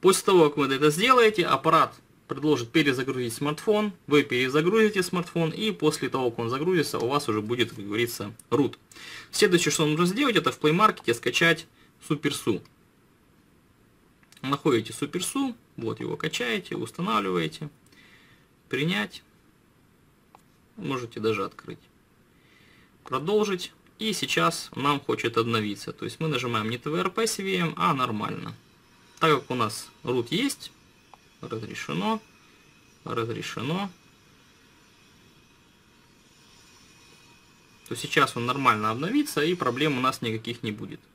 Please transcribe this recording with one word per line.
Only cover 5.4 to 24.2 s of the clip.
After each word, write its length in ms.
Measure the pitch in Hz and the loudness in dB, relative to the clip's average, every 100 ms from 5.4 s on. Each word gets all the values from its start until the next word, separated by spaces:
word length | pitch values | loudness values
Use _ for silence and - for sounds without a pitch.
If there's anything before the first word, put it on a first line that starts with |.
| 160 | -2
и 220 | - 220 | 0 -4
после 380 | 202 151 151 131 | 0 0 0 -4
того, 200 | 131 127 | 0 0
как 100 | 113 | 0
он 100 | 113 | -4
загрузится, 500 | 131 160 185 139 - | -2 0 0 0 -2
у 80 | 120 | 0
вас 220 | 143 143 | 0 0
уже 120 | 107 | -2
будет, 300 | 107 120 110 | -2 -2 -2
как 120 | - | -4
говорится, 500 | 101 104 117 - 104 107 - | -8 -4 -2 -4 -10 -12 -4
root. 260 | - 127 - _ - - - - | 0 0 -2 _ -20 -18 -18 -10
Следующее, 400 | - 208 175 165 | 2 4 4 2
что 140 | 143 151 | 0 0
нужно 200 | 151 175 | 4 2
сделать, 300 | 202 285 196 | 2 2 2
это 160 | 147 | 0
в 80 | - | 0
Play 140 | 151 | 2
Market 380 | 165 214 - - | 4 4 2 -2
скачать 520 | 117 - - 170 165 - _ _ _ - | -2 0 2 2 2 -2 _ _ _ -4
Суперсу. 540 | 147 147 139 - 98 - _ _ _ _ _ _ _ _ _ _ _ _ _ _ _ _ - | -2 -2 -4 -2 -4 -4 _ _ _ _ _ _ _ _ _ _ _ _ _ _ _ _ -12
Находите 520 | 131 139 165 120 107 | -4 0 2 2 0
Суперсу, 600 | - 147 180 185 277 269 233 _ - | -8 -6 -4 -4 -2 -4 -4 _ -8
вот 240 | 113 110 | -6 -6
его 180 | - - | -6 -6
качаете, 580 | 156 - 240 220 180 - | -4 -4 -2 -4 -4 -8
устанавливаете, 960 | - - 180 220 98 90 80 - 76 - _ - - - _ - _ _ _ | -8 -6 0 0 2 0 -2 -6 -14 -14 _ -20 -20 -20 _ -20 _ _ _
принять, 540 | 127 151 196 208 - _ _ _ _ _ _ _ _ _ _ _ - _ _ _ - | -4 -2 -2 -4 -10 _ _ _ _ _ _ _ _ _ _ _ -20 _ _ _ -12
можете 440 | 170 135 117 113 | -6 -6 -6 -4
даже 260 | 110 104 95 | -2 -2 -4
открыть. 340 | - - - _ _ _ _ _ _ _ _ - - _ _ - | -10 -16 -18 _ _ _ _ _ _ _ _ -20 -20 _ _ -6
Продолжить. 680 | 131 151 214 208 185 - _ _ _ | -4 0 0 2 -2 -6 _ _ _
И 120 | 220 | -4
сейчас 600 | 202 | -2